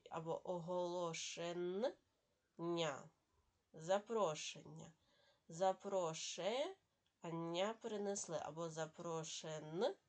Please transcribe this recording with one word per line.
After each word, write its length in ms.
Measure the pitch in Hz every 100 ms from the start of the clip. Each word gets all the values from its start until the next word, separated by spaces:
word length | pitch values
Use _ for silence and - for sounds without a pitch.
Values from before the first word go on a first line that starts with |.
| -
Або 400 | 165 165 160 -
оголошення. 1400 | 175 165 180 175 180 170 160 - - 170 175 175 190 262 - _ _ _ _ _ - 170 170 160 131 156 - _ _ _ _ _
Запрошення. 1200 | 156 160 196 208 226 180 151 - - 151 156 165 - _ _ - _ -
Запрошення 1300 | 165 190 190 202 190 170 160 - - 180 247 330 381 _ _ _ _ 170 165 165 170 202 226
перенесли. 580 | 233 208 202 202 - 156
Або 260 | - 156 170
запрошення. 1300 | 160 160 - 170 160 156 - 165 156 156 165 262 392